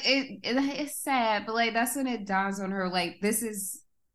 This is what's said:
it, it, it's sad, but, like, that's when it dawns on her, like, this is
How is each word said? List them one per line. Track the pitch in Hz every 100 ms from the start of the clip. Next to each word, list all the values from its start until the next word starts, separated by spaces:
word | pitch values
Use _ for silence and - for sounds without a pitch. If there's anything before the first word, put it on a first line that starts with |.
it, | - 269 262 190
it, | 202 254
it's | 277 285 294 -
sad, | 294 262 226 208
but, | 208 226
like, | 226
that's | 226 247 277
when | 262
it | 226
dawns | 202 190 196 196
on | 190
her, | 196 185
like, | 180 175 -
this | 202 226
is | 226 208 196 - - _ _